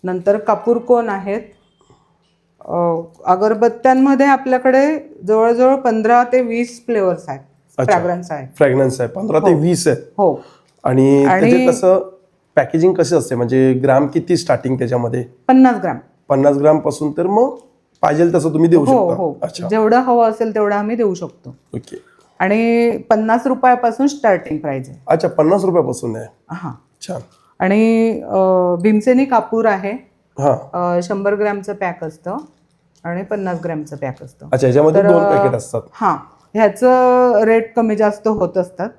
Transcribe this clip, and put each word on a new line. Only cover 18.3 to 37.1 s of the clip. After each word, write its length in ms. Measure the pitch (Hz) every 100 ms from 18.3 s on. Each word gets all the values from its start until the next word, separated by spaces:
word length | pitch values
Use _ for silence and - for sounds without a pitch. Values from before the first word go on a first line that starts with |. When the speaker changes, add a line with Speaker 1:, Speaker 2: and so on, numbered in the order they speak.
| 165
Speaker 2:
तसं 140 | 160
तुम्ही 200 | 151 170
देऊ 100 | 170
Speaker 1:
हो, 60 | 147
Speaker 2:
शकता. 360 | 262 175 180
Speaker 1:
हो. 120 | 170 139
Speaker 2:
अच्छा. 260 | - - 175
Speaker 1:
जेवढं 300 | 214 214 240
हवं 320 | 254 240 226
असेल 260 | 220 226 208
तेवढं 200 | 208 208
आम्ही 200 | 208 233
देऊ 180 | 214
शकतो. 420 | 180 160 _ 127 127 _
Speaker 2:
ओके. 280 | 120 - - _ _ _ _
Speaker 1:
आणि 520 | 185 214 233 233 233 220
पन्नास 500 | - 220 220 240 254
रुपयापासून 600 | 254 254 247 240 226 277
स्टार्टिंग 520 | 285 226 180 - 151
प्राइस 300 | 156 135 131
आहे. 120 | - -
Speaker 2:
अच्छा, 200 | 160 175
पन्नास 360 | - 156 196
रुपयापासून 520 | 185 175 135 123 120 113
आहे. 100 | 120 _ _
Speaker 1:
हां. 220 | 170 175 117 _ _
Speaker 2:
छान. 200 | - 180 - _ _ _
Speaker 1:
आणि, 520 | 185 202 220 226 226 220
अ, 140 | - 190 190 185 180 175
भीमसेनी 440 | 202 214 233 254 269
कापूर 400 | 240 226 226 226
आहे. 260 | 196 196 247 _ _ _ -
Speaker 2:
हां. 580 | 139 120 - 175 175 175
Speaker 1:
अ, 40 |
शंभर 320 | 175 202 202 202
ग्रॅमचं 380 | 208 202 196
पॅक 300 | 202 185 175
असतं 340 | 160 160 175 233 302 _ _ _ _ _
आणि 200 | 170 175
पन्नास 360 | 190 208 190 170
ग्रॅमचं 320 | 175 156 151 139
पॅक 280 | 135 127
असतं. 240 | 135 _ 143
Speaker 2:
अच्छा, 160 | 127 131
याच्यामध्ये 360 | 131 156 160
Speaker 1:
तर, 80 | 196
Speaker 2:
दोन 120 | 202
Speaker 1:
अ, 140 | 202 196
Speaker 2:
पॅकेट 180 | 202 123
असतात. 260 | - 117 -
Speaker 1:
हां, 240 | - 208 190 - _ _
ह्याचं 920 | 208 214 - 247 254 254